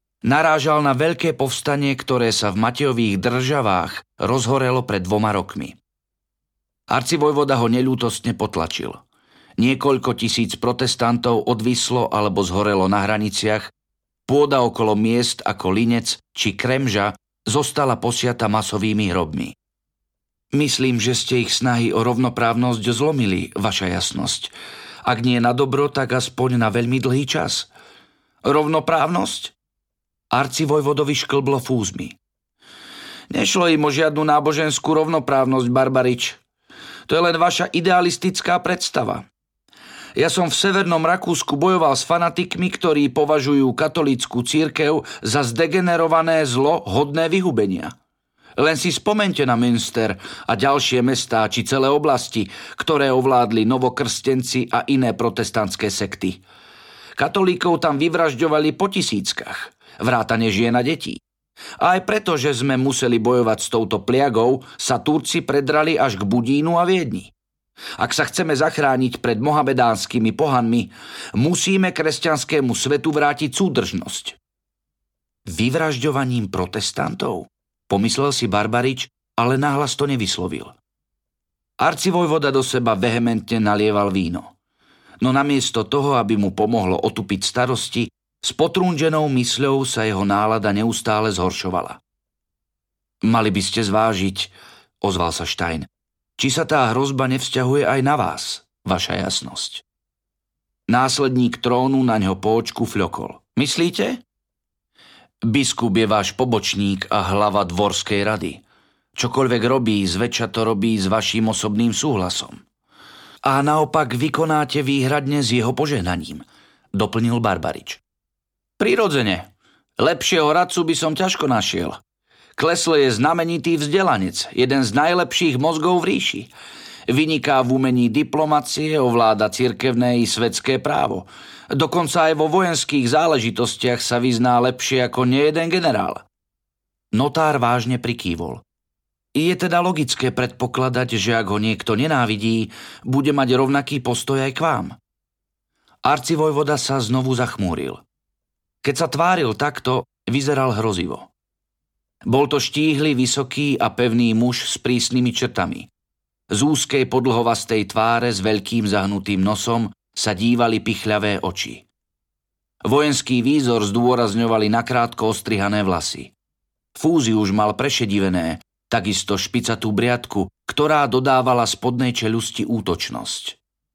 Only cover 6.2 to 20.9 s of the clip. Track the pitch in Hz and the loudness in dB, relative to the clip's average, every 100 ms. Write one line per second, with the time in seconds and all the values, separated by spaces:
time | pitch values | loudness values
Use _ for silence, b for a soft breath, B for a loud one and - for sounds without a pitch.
6.2 | _ _ _ _ _ _ - 120 120 165 | _ _ _ _ _ _ -4 -2 0 0
7.2 | 151 143 139 127 117 123 131 127 120 - | 2 2 2 2 2 2 2 0 -2 -4
8.2 | 120 - 104 82 82 - - - _ b | -4 -4 -4 -4 -4 -6 -10 -12 _ b
9.2 | b b b - 120 131 143 131 127 - | b b b 0 0 2 2 2 0 -2
10.2 | 117 - 104 - 120 120 127 - 117 120 | -2 -2 -2 -2 -4 -2 -2 0 0 0
11.2 | 123 113 120 110 117 123 - 123 - 104 | 2 2 0 0 0 -2 0 0 0 0
12.2 | 104 95 90 92 104 98 92 104 101 107 | 0 0 0 0 2 2 2 2 0 0
13.2 | 107 - 107 107 - _ _ _ _ _ | -2 -2 -2 -2 -4 _ _ _ _ _
14.2 | - 139 147 135 120 - 110 104 110 120 | 0 4 4 4 2 2 2 2 2 2
15.2 | 113 - - 101 92 95 120 120 117 - | 0 -2 -4 -2 0 2 2 0 -2 -8
16.2 | _ - 107 98 123 131 131 104 101 95 | _ -6 -4 -2 -2 0 0 0 0 -4
17.2 | _ _ - 139 143 151 139 113 117 113 | _ _ -2 0 0 0 0 0 -2 -2
18.2 | 123 120 110 107 101 104 107 104 104 87 | -2 -2 0 0 -2 -2 0 0 0 -2
19.2 | 80 78 - - _ _ _ _ _ _ | -2 -6 -8 -12 _ _ _ _ _ _
20.2 | _ _ _ 139 147 - 131 | _ _ _ 0 0 0 0